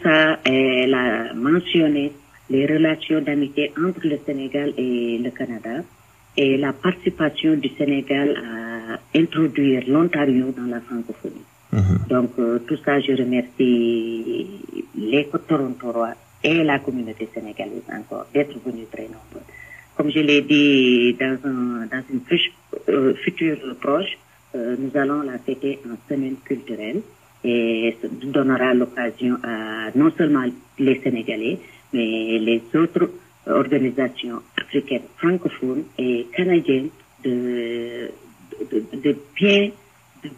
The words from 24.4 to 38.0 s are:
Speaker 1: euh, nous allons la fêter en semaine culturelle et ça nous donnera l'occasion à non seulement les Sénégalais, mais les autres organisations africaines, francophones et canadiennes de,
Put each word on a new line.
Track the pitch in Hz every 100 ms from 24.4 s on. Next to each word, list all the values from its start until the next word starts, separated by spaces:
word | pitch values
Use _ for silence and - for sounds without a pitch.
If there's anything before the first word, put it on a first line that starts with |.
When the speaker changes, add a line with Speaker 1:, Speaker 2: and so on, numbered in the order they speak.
| _ 131
Speaker 1:
euh, | 117 123
nous | 135 143
allons | 139 147
la | 143 123
fêter | - 131 139 135 120
en | 113 -
semaine | 139 135 131
culturelle | - 127 - 107 107 165 - - _ _
et | 120 120 113 113 117 113
ça | 135 120
nous | 131
donnera | 139 135 127 127
l'occasion | 123 123 - 120 - 123 123
à | 117 110 110 110 110 127
non | 160 156
seulement | 156 143 127 123 - -
les | 135 127
Sénégalais, | 135 123 110 98 113 180 - - _
mais | 127 110 113 113 113
les | 110 117 -
autres | 156 165 175 - - - _ -
organisations | - 127 139 131 123 127 - 123 117 - -
africaines, | - 143 139 123 - -
francophones | 170 180 156 - 127 131 160 -
et | 127 120 120 -
canadiennes | 180 175 147 131 147 - _ _
de, | 135 123 123 120 117 120 120 120